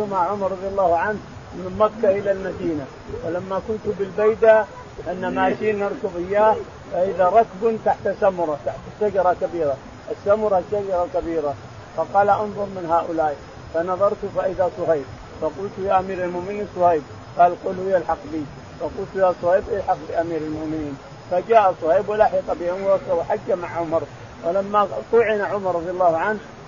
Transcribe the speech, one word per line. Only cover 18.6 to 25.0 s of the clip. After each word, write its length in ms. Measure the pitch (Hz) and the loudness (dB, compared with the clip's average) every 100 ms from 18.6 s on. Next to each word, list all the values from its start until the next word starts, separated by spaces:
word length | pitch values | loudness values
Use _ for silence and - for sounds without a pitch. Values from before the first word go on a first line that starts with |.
| - - | -16 -8
فقلت: 360 | 160 - 190 175 | -8 -6 -6 2
"يا 180 | 185 175 | 2 4
صهيب 220 | 175 190 - | 2 2 2
الحق 260 | 196 - 170 160 | -4 0 -2 -2
بأمير 280 | - 165 165 | -2 -2 -2
المؤمنين"، 600 | 156 156 156 156 147 135 - - - | -4 -6 -4 -4 -6 -8 -14 -18 -2
فجاء 440 | 180 175 226 196 175 | -2 6 6 6 2
صهيب 280 | 160 185 196 | 2 2 2
ولحق 440 | 208 202 190 - 160 | 0 0 0 -2 -4
بعمر 400 | 175 190 196 190 - | -2 -2 2 0 2
وحج 400 | 170 165 214 - | -2 0 -4 -2
مع 160 | 180 170 165 | -2 -2 -4
عمر، 240 | 165 165 147 - - - | 0 -2 -2 -12 -18 -6
ولما 440 | 165 190 202 208 202 220 | -2 -2 2 2 2 -2